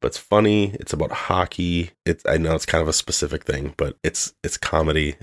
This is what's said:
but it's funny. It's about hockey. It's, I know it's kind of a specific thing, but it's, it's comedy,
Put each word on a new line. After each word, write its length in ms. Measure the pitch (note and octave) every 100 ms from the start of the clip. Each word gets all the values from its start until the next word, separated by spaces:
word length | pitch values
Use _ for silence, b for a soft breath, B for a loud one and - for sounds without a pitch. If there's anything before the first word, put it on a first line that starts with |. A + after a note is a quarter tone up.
but 60 | -
it's 100 | -
funny. 540 | - G#2 G#2+ G#2 G2 G2+
It's 140 | -
about 180 | D2+ D#2+
hockey. 800 | - - F2+ F2 - F2 F2 E2+ - -
It's, 180 | D#2+ -
I 100 | D#2+
know 160 | D#2+ D#2+
it's 100 | -
kind 160 | E2
of 60 | D#2
a 60 |
specific 500 | - - - D2 D2
thing, 300 | - C#2+ C#2+ -
but 200 | C#2 -
it's, 300 | - - - -
it's 140 | - -
comedy, 580 | - D#2 D#2+ D#2 D2 -